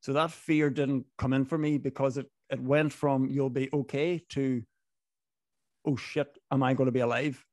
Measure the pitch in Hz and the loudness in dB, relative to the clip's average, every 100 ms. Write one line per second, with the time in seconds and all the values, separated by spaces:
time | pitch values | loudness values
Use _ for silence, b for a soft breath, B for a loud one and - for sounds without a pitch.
0 | - 139 165 - - 156 151 139 139 139 | -2 0 0 -4 0 2 2 2 0 0
1 | - _ 131 131 135 165 151 147 135 - | -4 _ 0 2 2 0 0 0 -2 -2
2 | 139 131 131 _ _ 135 127 143 151 - | -2 -2 -10 _ _ -8 2 2 2 0
3 | 147 139 131 135 135 127 131 147 139 139 | 0 2 0 0 -2 -2 -2 -2 -2 -2
4 | 160 175 - - 135 127 117 _ _ _ | -2 -2 -6 -4 -2 -2 -6 _ _ _
5 | _ _ _ _ _ _ _ _ - 135 | _ _ _ _ _ _ _ _ -4 -4
6 | - - 143 - _ 135 127 131 131 123 | -4 -4 -6 -8 _ 0 2 2 2 2
7 | 120 120 151 127 _ | 0 0 -2 -6 _